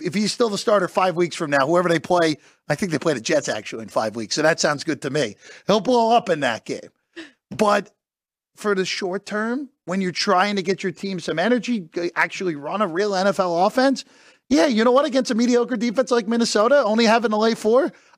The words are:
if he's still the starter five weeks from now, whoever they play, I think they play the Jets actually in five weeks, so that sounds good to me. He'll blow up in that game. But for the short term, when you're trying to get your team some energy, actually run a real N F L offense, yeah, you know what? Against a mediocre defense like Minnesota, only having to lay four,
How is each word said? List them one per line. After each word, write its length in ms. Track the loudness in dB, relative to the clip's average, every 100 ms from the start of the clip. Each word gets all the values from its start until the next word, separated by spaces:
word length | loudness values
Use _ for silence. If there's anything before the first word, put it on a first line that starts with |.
if 100 | -4
he's 160 | -2 -2
still 160 | 0 -2
the 80 | 0
starter 300 | 0 2 2
five 300 | 0 0 0
weeks 180 | -2
from 160 | -4 0
now, 160 | 2 4
whoever 220 | 2 2
they 100 | 0
play, 380 | 2 2 2 -2 _ _ -6
I 80 | -4
think 160 | -2
they 60 | -2
play 160 | -2
the 60 | -2
Jets 280 | 0 -2 -2
actually 340 | -6 -8 -12
in 60 | -6
five 260 | -4 -4
weeks, 220 | -6 -6 0
so 60 |
that 180 | 0 2
sounds 240 | -2 -2
good 180 | -6 -6
to 80 | -4
me. 240 | -2 -4 -6 -20 -10 -2
He'll 140 | 0
blow 360 | 2 2 4 2
up 120 | 2
in 120 | -2
that 240 | -2 -4
game. 260 | -6 -10 -10 _ _ -18 -18 _ _
But 400 | -2 2 2 -2 _ _ _ _ _ _
for 220 | _ -4 -2
the 80 |
short 420 | -2 -4 -6 -8 -6
term, 420 | -6 -4 -6 -8 _ -6
when 140 | -4
you're 120 | -2
trying 420 | -2 2 2 2 0
to 60 |
get 220 | -2 -2
your 80 | -4
team 260 | -6 -6 -6
some 220 | -4 -2
energy, 480 | 2 0 0 -4 -6 -6 -4
actually 400 | -2 -2 -2 -6
run 280 | -6 -6 -2
a 40 | -2
real 300 | 0 -2 0
N 100 | 0
F 140 | 0
L 260 | 0 2 2
offense, 380 | 2 2 0 -6 _ -20 _ _
yeah, 160 | 2 4
you 160 | 4
know 100 | 4
what? 120 | 4
Against 260 | 2 0 0
a 40 |
mediocre 420 | 2 2 2 0 -2
defense 340 | -2 0 0
like 160 | 0 0
Minnesota, 560 | 0 0 2 4 4
only 220 | 4 2
having 280 | 4 4 2
to 40 | 0
lay 180 | 0
four, 380 | 0 2 2 2 -4 _